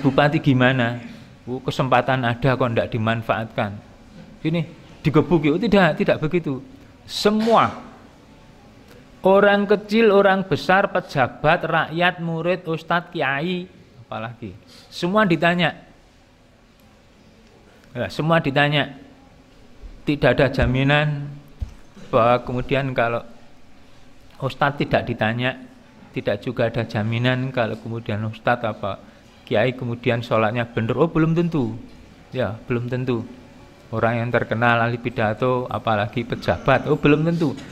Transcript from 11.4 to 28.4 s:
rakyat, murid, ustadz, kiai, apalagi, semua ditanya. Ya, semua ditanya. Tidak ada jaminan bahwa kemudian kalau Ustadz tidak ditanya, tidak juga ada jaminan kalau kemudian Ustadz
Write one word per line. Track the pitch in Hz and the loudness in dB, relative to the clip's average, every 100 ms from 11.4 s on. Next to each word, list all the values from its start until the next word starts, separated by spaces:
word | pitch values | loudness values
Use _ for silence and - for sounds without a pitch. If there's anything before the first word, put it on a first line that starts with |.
| 147 175 | 0 2
rakyat, | 160 160 131 160 175 170 | 0 -2 -2 0 0 0
murid, | 170 165 170 180 165 | -6 -4 -2 -4 -4
ustadz, | 160 - 175 170 | -8 -2 -4 -4
kiai, | 165 135 139 175 180 180 - - - | -4 -2 -2 -4 -4 -8 -18 -20 -20
apalagi, | - 113 113 117 104 87 - - - | -12 -10 -10 -12 -14 -16 -20 -20 -18
semua | - 175 208 | -6 0 2
ditanya. | 202 160 170 175 156 - - - _ _ _ _ _ _ _ _ - _ _ _ - - - - - - - | 2 2 2 2 -2 -4 -20 -20 _ _ _ _ _ _ _ _ -20 _ _ _ -20 -20 -20 -20 -20 -20 -14
Ya, | 127 104 | -8 -8
semua | - 156 165 | -4 0 0
ditanya. | 147 139 147 151 113 - - - - - - - - - - - - | 0 0 2 0 -2 -8 -20 -20 -20 -20 -20 -20 -20 -20 -20 -10 -4
Tidak | 147 147 160 | 2 4 4
ada | 131 | 2
jaminan | - 123 131 139 147 151 143 143 - - - - - - - - | 2 0 2 2 2 0 -4 -8 -14 -18 -12 -12 -12 -20 -20 -2
bahwa | 127 117 123 - | 2 4 2 0
kemudian | 127 123 135 135 127 | -6 -2 -2 0 0
kalau | 117 117 - - - - - - - - - - - - | 0 -2 -8 -20 -20 -20 -20 -20 -20 -20 -20 -20 -20 -8
Ustadz | 131 - 143 139 | -8 -2 -2 -2
tidak | - 104 | 0 0
ditanya, | 92 - 110 120 127 127 - - - - - 135 | -2 -2 -2 -2 -4 -6 -16 -20 -20 -20 -12 -6
tidak | 123 104 | -4 -4
juga | 131 120 117 | -4 -2 -2
ada | 123 110 | -2 -4
jaminan | 113 110 117 127 127 131 | -4 -2 0 0 0 -2
kalau | 127 110 110 | -2 -2 -4
kemudian | 110 117 117 104 | -8 -8 -6 -4
Ustadz | 110 110 | -6 -4